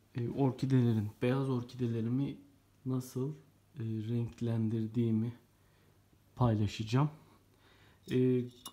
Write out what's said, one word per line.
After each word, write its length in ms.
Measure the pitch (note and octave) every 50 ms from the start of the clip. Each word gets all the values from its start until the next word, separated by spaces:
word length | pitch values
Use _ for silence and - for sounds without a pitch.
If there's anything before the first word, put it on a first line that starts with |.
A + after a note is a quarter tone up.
| _ _ -
e, 140 | A#2+ A#2 -
orkidelerin, 840 | - C3+ C#3 C3 A#2+ - C#3+ C3 C3+ B2+ A#2+ A#2 A2 A2 G#2 G#2 - -
beyaz 280 | B2 B2 C3 C#3 C#3 C3+
orkidelerimi 880 | B2+ A#2+ A#2+ - - B2 B2 A#2 A#2 A2+ A2+ A#2 B2 C3+ C#3+ - - - - - - _ _ _ _ _ -
nasıl, 460 | C3 C3 B2+ B2+ - - B2+ C3 D3+ D3+ - - - _ _ _ _ - -
e, 40 |
renklendirdiğimi 1500 | A2+ A2+ A2 A2 G#2+ A2 A#2+ A#2 A#2 A2+ - - A#2 A2+ A2+ A2+ A2 A2 A#2 A2+ A2 G#2+ A2 A#2+ A#2+ A2+ A2 A2 A2+ A#2+ A#2+ - _ _ _ _ _ _ _ _ _ _ _ _ _ _ _ _ _ _ _
paylaşacağım. 760 | - B2 A#2 A2 G#2 G#2+ G2+ - - A2 G#2+ A#2 C3+ D3+ D3+ - - - - - _ _ _ _ _ _ - - - - - - _ _ -
E, 340 | C3 B2+ B2+ B2+ B2+ B2 B2 B2 - - - -